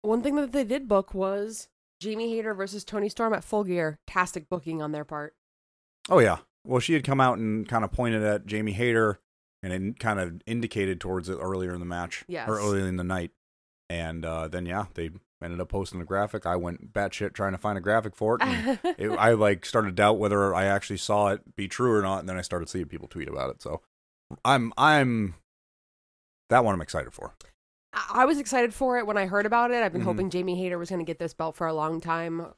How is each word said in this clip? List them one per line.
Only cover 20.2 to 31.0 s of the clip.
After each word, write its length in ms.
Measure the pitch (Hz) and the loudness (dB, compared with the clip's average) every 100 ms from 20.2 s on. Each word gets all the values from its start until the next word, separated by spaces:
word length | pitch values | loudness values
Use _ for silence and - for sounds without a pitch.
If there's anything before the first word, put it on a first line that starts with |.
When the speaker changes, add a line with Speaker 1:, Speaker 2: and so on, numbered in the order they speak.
| 104 101 98 | 2 2 2
Speaker 2:
I 120 | 90 98 | 2 2
actually 320 | 98 - 101 | 0 -2 -8
saw 320 | - 104 101 | 0 2 2
it 260 | 104 - - | 0 -6 -10
be 120 | 98 | -8
true 260 | - 127 107 | 0 4 4
or 60 | |
not, 180 | 98 98 | 2 -2
and 80 | 85 | -4
then 100 | 92 | -8
I 40 | |
started 260 | 87 87 82 | -4 -6 -4
seeing 160 | 92 80 | -6 -6
people 200 | 80 - | -8 -12
tweet 220 | - 69 | -10 -8
about 200 | 69 65 | -6 -6
it. 100 | - | -6
So 200 | - 76 _ _ _ _ _ - | -8 -10 _ _ _ _ _ -4
I'm, 300 | 120 135 117 - | 2 2 2 2
I'm, 580 | 147 151 127 117 101 82 _ _ _ _ _ _ _ _ _ _ _ | 6 6 4 0 -2 -6 _ _ _ _ _ _ _ _ _ _ _
that 140 | 117 | 4
one 100 | 117 95 | 4 0
I'm 60 | |
excited 320 | 80 82 62 | -2 -6 -6
for. 200 | - - _ - _ _ _ _ | -12 -16 _ -20 _ _ _ _
Speaker 1:
I, 160 | 214 196 208 | -8 -2 4
I 40 | 262 | 6
was 140 | 294 | 6
excited 340 | 277 262 240 | 2 2 2
for 240 | - 262 247 | 2 2 2
it 100 | 208 | 2
when 100 | 214 | 0
I 80 | 190 | 2
heard 200 | 202 208 | 2 4
about 260 | 233 240 | 4 4
it. 100 | 247 | 2
I've 80 | 208 | 2
been 100 | 170 | 0
Speaker 2:
Mm-hmm. 80 | 180 | 0
Speaker 1:
hoping 200 | 196 190 | 0 -2
Jamie 260 | 180 180 180 | -2 -2 -2
Hayter 200 | 185 175 | -2 -4
was 120 | 170 | -4
gonna 140 | 185 | -4